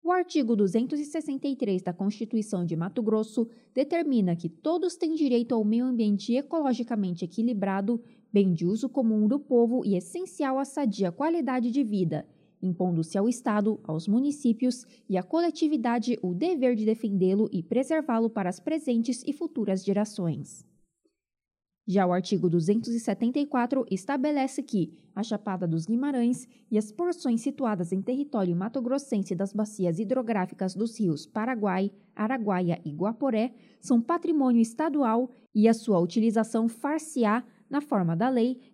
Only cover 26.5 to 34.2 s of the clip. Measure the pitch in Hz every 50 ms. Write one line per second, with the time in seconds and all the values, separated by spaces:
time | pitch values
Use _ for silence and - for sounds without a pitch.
26.5 | _ _ _ _ 226 208 214 208 - - 349 349 349 349 - 262 233 233 - 285
27.5 | 285 - 269 226 214 170 180 170 190 190 196 - 254 269 285 285 - 220 196 180
28.5 | 170 170 190 233 - 277 233 240 262 277 277 - 240 202 190 - 185 170 196 196
29.5 | - 214 220 214 - - 185 175 165 165 226 196 262 262 240 220 226 202 180 180
30.5 | - - 196 185 185 185 226 226 - - 214 170 151 147 - - _ 214 214 247
31.5 | 262 220 202 202 180 190 196 202 - - _ _ _ - 214 220 262 262 220 208
32.5 | 190 180 185 170 170 - - 156 143 151 180 208 226 226 285 269 226 214 226 254
33.5 | - - - - _ _ - - 254 233 233 - 339 349